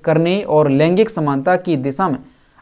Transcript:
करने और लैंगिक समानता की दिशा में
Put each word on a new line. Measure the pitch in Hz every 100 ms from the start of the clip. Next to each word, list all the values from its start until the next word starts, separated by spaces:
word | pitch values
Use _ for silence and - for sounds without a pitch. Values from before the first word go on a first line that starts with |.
करने | - 160 165 190
और | 202 151 147
लैंगिक | 135 160 185 214
समानता | - 151 139 135 180
की | 180 151
दिशा | 135 135 185
में | 135 - _ _ _